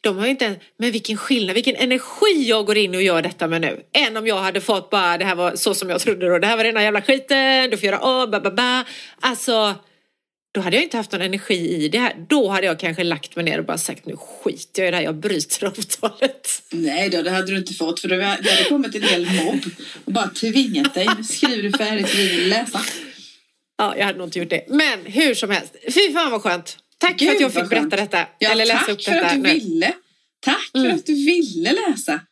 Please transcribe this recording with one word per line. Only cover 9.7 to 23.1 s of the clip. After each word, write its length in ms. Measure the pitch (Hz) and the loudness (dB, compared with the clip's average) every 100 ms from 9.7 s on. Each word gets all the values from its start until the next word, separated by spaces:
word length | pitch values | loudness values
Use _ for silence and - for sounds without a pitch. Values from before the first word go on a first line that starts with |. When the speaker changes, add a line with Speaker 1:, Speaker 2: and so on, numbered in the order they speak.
| 180 _ _ _ _ _ _ _ | -2 _ _ _ _ _ _ _
Speaker 1:
då 60 | - | -6
hade 160 | 180 208 | 0 0
jag 60 | |
inte 120 | 330 233 | 0 -4
haft 160 | 214 | -6
någon 100 | 190 | -6
energi 600 | 185 190 - 185 170 175 | -4 -6 -2 -2 0 -2
i 40 | 151 | 0
det 100 | 208 | 0
här. 180 | 247 - 165 | 0 -4 0
Då 200 | 294 208 | 2 2
hade 180 | 196 185 | 2 0
jag 140 | 160 | -2
kanske 240 | 180 165 | -4 -2
lagt 320 | 170 156 - - | -2 -4 -6 -4
mig 80 | |
ner 140 | 165 151 | -2 -2
och 60 | |
bara 140 | 156 160 | -4 -4
sagt, 280 | - - - | -6 -8 -12
"Nu 100 | - | -14
skiter 680 | - - - - - - | -14 -6 -6 -6 -8 -2
jag 60 | 185 | 0
i 20 | |
det 60 | 175 | 0
här, 80 | |
jag 100 | 156 156 | -2 -4
bryter 460 | 208 175 - - 202 | -4 -4 -2 -2 -2
avtalet." 960 | 196 202 - 226 - 262 - - - - | -4 -6 -2 -2 0 -2 -2 -6 -6 -6
Speaker 2:
Nej 380 | 165 160 151 190 | -2 -2 0 0
då, 140 | 175 | 0
det 80 | 160 | 0
hade 220 | 185 190 | 0 0
du 60 | 190 | -2
inte 160 | 175 | -4
fått, 260 | - 165 170 | -4 -4 -2
för 80 | 175 | -2
det 160 | 185 | 0
hade 400 | 202 202 196 - 359 | 0 0 2 2 2
kommit 260 | 285 240 | 0 0
en 80 | 214 | -2
hel 240 | - 175 175 185 | 0 0 2 0
mobb 160 | 165 - 175 - - - | 0 -2 -4 -12 -18 -14
och 80 | - | -4
bara 160 | 202 190 | -2 -2
tvingat 680 | - 226 233 247 - 196 | -2 0 2 2 0 0
dig. 140 | 226 202 349 | 0 0 0
"Nu 60 | |
skriver 380 | - - 262 233 | -4 0 0 0
du 100 | 202 | -2
färdigt, 420 | 277 214 214 190 | 0 0 -2 0
vi 140 | 202 190 | 0 2
vill 200 | 175 180 | 2 2
läsa." 320 | 220 - 196 - - 277 | 0 -2 -4 -6 -8 -12